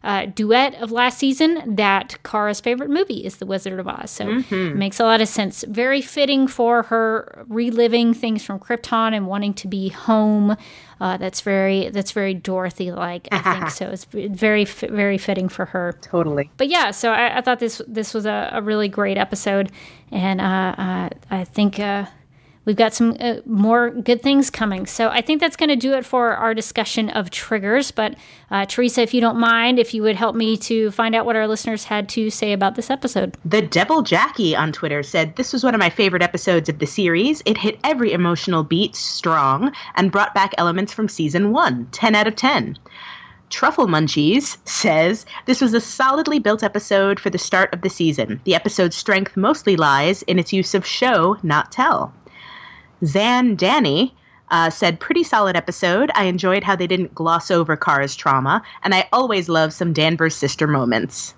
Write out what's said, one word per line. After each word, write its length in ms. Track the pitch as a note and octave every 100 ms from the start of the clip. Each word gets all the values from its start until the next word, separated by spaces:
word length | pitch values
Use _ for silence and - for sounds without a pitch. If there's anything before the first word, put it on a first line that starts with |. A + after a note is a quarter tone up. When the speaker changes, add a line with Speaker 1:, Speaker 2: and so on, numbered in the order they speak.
Speaker 1:
uh, 260 | A3+ G3+ G3+
Duet 480 | F#3+ G#3+ A#3 C4+ C#4
of 160 | A3+
last 240 | A#3 B3 B3+
season 580 | C4+ C4+ D#4+ E4 B3 G3+
that 420 | G#3 G3 - -
Kara's 380 | - G#3+ G#3 G#3
favorite 280 | A#3+ B3 C#4+
movie 360 | D4 G4 A3 -
is 120 | -
The 80 | G3
Wizard 340 | F#3+ F#3+ F#3
of 60 | F#3
Oz. 240 | - -
So 140 | - G3+
Speaker 2:
Mm-hmm. 280 | A#3 B3+ F#3+
Speaker 1:
it 200 | F3+ D3+
makes 200 | G3 -
a 40 |
lot 160 | A3+ A3+
of 80 | A3
sense. 380 | - G3 - -
Very 340 | G#3+ B3+ C#4
fitting 460 | C4 - C#4 C#4 C4
for 360 | - A#3 A#3+
her 600 | A3+ A3+ A3+ A3 - - B3
reliving 640 | A3 A#3+ A3+ A#3 A#3+ A#3
things 280 | A#3 A3+ G#3+ -
from 140 | G3
Krypton 540 | - A#3+ - A3+ A3+
and 140 | G#3+ F#3+
wanting 260 | G3 G3+ G3
to 120 | F#3+
be 220 | G3 F#3+
home. 680 | - - A3 G#3+ G#3+ G#3 G#3+ - - - -
Uh, 160 | F#3+ F#3
that's 240 | F#3 -
very, 480 | - G3 F#3+ G3 -
that's 240 | G3+ G3
very 200 | - G3
Dorothy-like, 920 | F#3 E3 F#3 F#3 - F3+ F3 F3 F3 -
I 60 | G3
think. 300 | F#3 F3+ E3
Speaker 2:
<laughs> 80 | -
Speaker 1:
So 100 | F#3+
it's 160 | F#3+ -
v-, 220 | G#3+ G3
very, 320 | F#3 A3 G#3
f-, 240 | G3+ - -
very 280 | G#3 G3+ G3
fitting 320 | - F#3 F#3
for 160 | - F3+
her. 320 | F#3 F3 E3+
Speaker 2:
Totally. 480 | - F3 D#3+ C#3+ C#3+ -
Speaker 1:
But 140 | C#4
yeah, 220 | F4 A#3+
so 200 | G#3 A#3
I, 280 | A3 A#3+ -
I 20 |
thought 180 | B3 B3
this, 220 | A#3 - -
this 280 | A3+ G#3
was 120 | A3 G#3
a, 240 | G#3 -
a 80 | -
really 260 | G#3 G#3+ G#3
great 300 | G3 G3+ G3
episode, 520 | - G3+ - G3 G3 - - - -
and, 280 | F#3+ F#3 F#3
uh, 360 | F#3+ F#3+ F#3 -
uh, 320 | F#3 F#3 F3+ - -
I 140 | F#3+
think, 340 | F3+ - G3+ G3+
uh, 260 | G3+ G3+ G3 - _ _ _ _ -
we've 100 | G#3
got 180 | A3+
some, 220 | - A#3 -
uh, 160 | A#3+ A3+ -
more 420 | G#3+ G#3+ A#3 A#3+
good 320 | A#3+ A#3+ A#3+
things 300 | C#4 C#4 C4
coming. 340 | - G#3+ F#3+ F#3+
So 240 | - A3+
I 120 | -
think 180 | - D#4
that's 140 | E4 -
gonna 200 | D#4 C#4
do 180 | B3+ C4+
it 100 | B3+
for 280 | C4 A#3 G3+
our 180 | A3+
discussion 560 | A3 A3 - G#3+ - G#3+
of 220 | - F3+
triggers. 580 | - - A3 G3 A#3+ C#4
But, 260 | - G#3+ - - - _
uh, 140 | G3 G3
Teresa, 340 | - B3 A#3+
if 100 | A#3
you 100 | B3
don't 180 | A#3 A#3
mind, 400 | A#3 A3+ A#3 B3+
if 120 | A#3
you 100 | A3+
would 120 | G#3+ G3
help 180 | A3+ A#3
me 200 | A3 A3
to 340 | - A3+ G#3+
find 240 | G3+ A3+ A3+
out 100 | A3+
what 100 | A3
our 120 | G#3+
listeners 380 | G#3+ - G#3+ -
had 220 | G#3 G3+
to 200 | - G#3+
say 220 | - G#3+
about 220 | G3+ G3 G3
this 160 | A3+
episode. 440 | C4+ C4+ G3 F#3 -
Speaker 2:
The 200 | E3 G#3
Devil 400 | F3 - G#3+ D#4
Jackie 520 | A#3 F3 - - F3+ D3+
on 160 | D#3
Twitter 300 | C#3+ D#3+ D3
said, 340 | C#3+ F3 D#3 -
"This 160 | C4
was 120 | C4
one 100 | B3+
of 60 | A3+
my 100 | G3+
favorite 320 | - G3 F3+
episodes 480 | F3 F3 - E3+ D#3
of 80 | D3+
the 80 | D3+
series. 560 | - F3+ E3+ B3 D#4 -
It 120 | G#3+
hit 220 | G3+ -
every 280 | C#4 D4 A#3
emotional 520 | F3 F3 F3 - E3+
beat 320 | D3+ E3 G#3 -
strong 760 | - - E3+ D#3+ C3+ C3+ B3+ C#4+ - -
and 160 | F#3+
brought 240 | G3 G3+ G3+
back 180 | G3 -
elements 340 | E3+ F3 G3
from 140 | - G#3+
season 420 | - D#3 E3+ G3+
one. 360 | B3 E4 B2 B2
Ten 220 | - A3+
out 140 | G#3+ G#3+
of 80 | G#3+
ten." 420 | C4 C4+ A#2 C#3+ - - - - - - _
Truffle 380 | - C4 - A#3
Munchies 720 | D#3 D#3 - D3 A#3+ C#4 - -
says, 580 | - G#3 D#3 E3 G#3+ - - -
"This 120 | B3+
was 140 | B3+
a 80 | A3+
solidly 560 | - - C4 C#4+ D#4 D4+
built 240 | G#3 G#3+
episode 580 | G#3 G#3 - G3 G3 G3+
for 120 | G3+
the 80 | F3+
start 340 | - F#3 F#3+
of 80 | F3
the 80 | F#3
season. 500 | - E3 C#3+ G#2+ G#2+
The 100 | D3
episode's 420 | D#3+ G#3 - F3+ -
strength 380 | - F#3+ G3 -
mostly 400 | G3+ D4+ - F3
lies 460 | D3+ C#3 D3+ G3
in 140 | - F3+
its 160 | E3
use 220 | F#3+ F3+ G3
of 100 | -
show, 520 | - B3 G#3+ E3+ G3+
not 300 | E3+ D3+ -
tell." 420 | - C#4 - C2 - - - - - - - - _ E3
Zan 500 | D#3+ A3 B3 B3 G3+
Danny, 580 | F#3 D4 G3 C#3+ B3+ _ _ _ -
uh, 180 | E3+ E3
said, 300 | - F3+ E3
"Pretty 240 | - E4
solid 320 | E4+ A3+ G3+ F3
episode. 560 | E3+ E3+ F3+ F#3 C#4+ -
I 100 | F#3+
enjoyed 380 | F3+ F#3 F#3+
how 120 | G3 F#3+
they 120 | F3
didn't 280 | F#3 F3+ -
gloss 340 | E3 E3 -
over 280 | F3 D#3+ D3+
Kara's 380 | - C#3+ C#3 -
trauma, 460 | D#3 C3+ C3+ G3+ - -
and 100 | E3+
I 140 | F#3 -
always 340 | A#3 C4 G3+ E3+
love 240 | E3 D#3
some 200 | D#3 F3
Danvers 420 | D#3 D#3 D#3+ D#3+ -
sister 320 | C#3+ - D3+
moments." 680 | C#3+ A#2+ A2 - - -